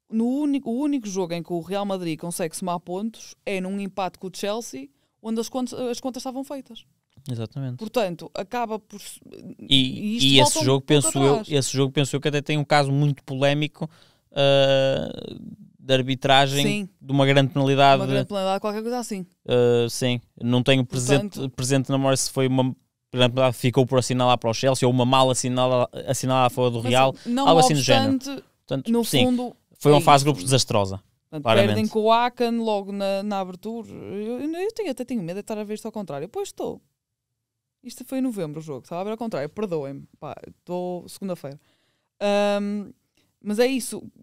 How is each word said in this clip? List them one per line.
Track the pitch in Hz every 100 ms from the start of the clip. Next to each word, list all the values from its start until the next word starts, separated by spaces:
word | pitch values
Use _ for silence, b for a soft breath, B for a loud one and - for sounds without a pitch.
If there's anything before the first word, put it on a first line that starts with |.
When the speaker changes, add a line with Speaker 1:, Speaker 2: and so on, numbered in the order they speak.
| _
Speaker 1:
no | 220 233
único, | 269 302 277 -
o | 233
único | 294 285 208
jogo | 190 170
em | 170
que | 160
o | 170
Real | 165 202 202
Madrid | 190 175 151
consegue | 170 170 165 -
somar | 185 175
pontos | - 180 226 220 - - -
é | 196
num | 185 202
empate | 196 190 185 -
com | 190
o | -
Chelsea, | 202 220 226 262 277 _ _ _
onde | 220 226
as | 233
contas, | 269 247 226
as | 254 240
contas | 262 247
estavam | 269 254
feitas. | 269 285 - 226 _ _ _ - 139
Speaker 2:
Exatamente. | 117 110 143 131 123
Speaker 1:
Portanto, | 214 247 190 170 160
acaba | - 196 247 226 220
por | 214 208
se-, | - - - 52 - -
Speaker 2:
E, | - 135
Speaker 1:
e | 131 123 156 233
isto | 135
Speaker 2:
e | 135
Speaker 1:
volta | 123
Speaker 2:
esse | -
Speaker 1:
um |
Speaker 2:
jogo, | 127 135 -
Speaker 1:
pouco | 151
Speaker 2:
penso | 135 135
eu, | 139
Speaker 1:
atrás. | 143 -
Speaker 2:
esse | 143 123
jogo, | 131 135
penso | 139 139 139
eu, |
que | 151
até | 143
tem | 143 151
um | 143
caso | 151 139
muito | 139 147 135
polémico, | - 135 139 143 151 - 160 b b b _
ah, | - 139 139 135 135 135 139 - - - - - - - _
de | 127
arbitragem, | 131 127 131 139 135 139 139 143
Speaker 1:
Sim. | 208 190 _
Speaker 2:
de | 135
uma | 139 135
grande | 139 135
penalidade. | 143 135 139 139 135
Speaker 1:
Uma | 127
grande | - -
penalidade, | 202 190 196
qualquer | 214 208
coisa | 226 247
assim. | 226 196 175 _ -
Speaker 2:
Ah, | 123 120 120 117
sim, | - 127 120 - -
não | 120 123
tenho | 123 135 123
presente, | 131 123 143 202 -
Speaker 1:
Portanto | 135 131
Speaker 2:
presente | 127 139 127
na | 135
memória | 135 131
se | -
foi | 135 131
uma | 131 131 - _ _ _
grande | 123 127
penalidade | 127 131 -
que |
ficou | 131 139 127
por | 131
assinalar | 117 127 123 123
para | 117
o |
Chelsea | 110 131 131 123
ou |
uma | 127 123
mal | 131 131
assinala-, | 123 127 127 127 127 123 - -
assinalada | 131 131 131 123
a |
favor | 127 127
do | 117
Speaker 1:
Mas, | 117
Speaker 2:
Real, | 123 135 - 226
Speaker 1:
não | 247 277
Speaker 2:
algo | -
assim | - 147
do |
género. | 127 - 269 254
Speaker 1:
obstante, | 269 269 - _ _
Speaker 2:
Portanto, | 139 175
Speaker 1:
no | 233 226
Speaker 2:
sim, | 139 254
Speaker 1:
fundo, | 247 247 - _ _
Speaker 2:
foi | 147
uma | 147
Speaker 1:
é |
Speaker 2:
fase | 139 143
de | 143
Speaker 1:
isso. |
Speaker 2:
grupos | 131
desastrosa, | - 131 - 110 98 95 - _ _
Speaker 1:
Portanto, | 156
Speaker 2:
claramente. | 120 113 214
Speaker 1:
perdem | 208 214
com | 220
o | 214
Akan | 226 247 247 240 233
logo | 226 208 196
na, | 202 196 196
na | 208 196
abertura. | 185 180 214 233 202
Eu, | - 101 196 214 247
eu, | 294
eu | 330 403
tenho, | 466 381
até | 254 247
tenho | 247
medo | 165 190
de |
estar | - 214
a |
ver | 208 214
isto | 220
ao |
contrário. | 214 196 143 175
Pois | 381 392
estou. | - 302 - _ _ _ _ _ _ _ _ _ _
Isto | 247 - 254
foi | 262
em |
novembro | 262 208 156 147
o |
jogo, | 160 131 -
estava | 170
a |
ver | 202
ao | 226
contrário. | 226 175 151
Perdoem-me, | 208 214 165 139 139 147 _
pá, | 151 - -
estou | - - 180 180 175 180
segunda-feira. | - 196 175 139 143 _ _ _ _ _ _
Ahm, | 202 202 202 202 202 208 190 - _ _ _ _
mas | 202 208
é | 247
isso, | 269 - 214 - -